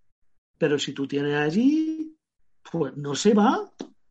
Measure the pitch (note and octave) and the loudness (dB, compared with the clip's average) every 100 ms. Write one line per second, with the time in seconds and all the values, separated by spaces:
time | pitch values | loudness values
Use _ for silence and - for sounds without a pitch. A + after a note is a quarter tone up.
0 | _ _ _ _ _ - D#3 C#3+ - C#3 | _ _ _ _ _ -4 -2 0 -4 -6
1 | C#3 C#3 C#3+ D3 D3+ F3+ C4 D#4 D#4+ D#4+ | -4 -2 -2 0 0 2 4 2 0 -4
2 | - - _ _ _ _ - E3+ C3+ C#3 | -10 -14 _ _ _ _ -8 -4 -4 -6
3 | C#3+ C3+ G#3 G#3+ A3 F#4 G#4 - - _ | -6 0 2 4 4 2 -4 -14 -18 _
4 | _ | _